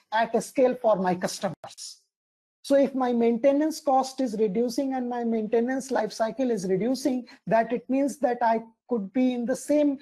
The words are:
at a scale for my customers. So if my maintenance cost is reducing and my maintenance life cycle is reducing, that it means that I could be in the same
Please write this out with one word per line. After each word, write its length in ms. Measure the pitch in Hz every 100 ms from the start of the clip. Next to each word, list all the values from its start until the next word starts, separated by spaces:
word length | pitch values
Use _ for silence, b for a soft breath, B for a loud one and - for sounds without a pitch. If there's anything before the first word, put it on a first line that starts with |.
| _
at 200 | 220 226
a 80 | 226
scale 340 | - - 254 254
for 140 | 226 196
my 200 | 185 180
customers. 840 | 190 - 196 151 - - - - _ _ _ _ _ _
So 120 | - 277
if 200 | 277 262
my 160 | 247
maintenance 680 | 240 233 233 277 277 311 311
cost 400 | - 262 262 -
is 160 | 262 202
reducing 560 | 220 185 247 240 277
and 160 | 262 247
my 140 | 240
maintenance 680 | 233 226 214 233 240 269 262
life 220 | 233 214
cycle 360 | - 226 226 262
is 160 | 226 185
reducing, 600 | 190 220 269 285 254 240 B -
that 280 | - 226
it 140 | 233 -
means 280 | 262 277 -
that 180 | 254 233
I 200 | 233 226 226 _ _
could 240 | 233 190
be 220 | 262 254
in 120 | 247 240
the 100 | 262
same 420 | - 294 294 269